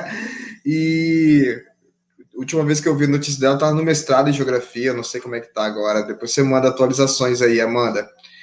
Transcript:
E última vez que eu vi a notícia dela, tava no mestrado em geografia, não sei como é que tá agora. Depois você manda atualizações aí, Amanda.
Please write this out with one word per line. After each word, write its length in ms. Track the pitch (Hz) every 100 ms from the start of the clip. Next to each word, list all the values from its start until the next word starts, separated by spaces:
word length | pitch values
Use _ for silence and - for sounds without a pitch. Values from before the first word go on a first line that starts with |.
| - 220 - - - -
E 960 | 139 156 160 160 165 165 156 147 131 117 - _ _ _ _ _ _ -
última 280 | 131 160
vez 160 | 147 147
que 80 | 160
eu 80 | 143
vi 100 | 143
a 20 |
notícia 320 | 143 143 135
dela, 180 | 131 139
tava 160 | 151
no 80 | 151
mestrado 480 | 160 147 - 131 139
em 20 |
geografia, 600 | 139 127 123 - 117 131
não 80 | 120
sei 180 | 117 123
como 140 | 123
é 60 | 117
que 120 | 117
tá 120 | -
agora. 400 | 107 104 104 107
Depois 260 | 107 - 117
você 100 | -
manda 280 | 135 131 131
atualizações 720 | 127 127 131 135 - 127 120
aí, 180 | 120 117
Amanda. 480 | 113 120 117 104 - _ - -